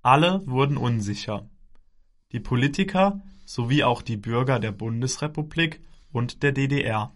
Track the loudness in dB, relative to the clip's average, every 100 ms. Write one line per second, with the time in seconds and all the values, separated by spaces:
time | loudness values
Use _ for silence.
0 | 6 6 6 2 -2 0 2 0 0 0
1 | -2 -4 -6 -8 -8 -20 -20 -20 _ _
2 | _ _ _ -8 -2 2 2 0 0 2
3 | 2 0 -12 -20 -10 -6 2 4 4 2
4 | -2 -6 -2 0 2 0 -2 -4 -6 -2
5 | -4 -4 -6 -6 -6 -2 -2 -2 -20 -20
6 | -8 -4 -4 0 0 2 0 0 0 -4
7 | -6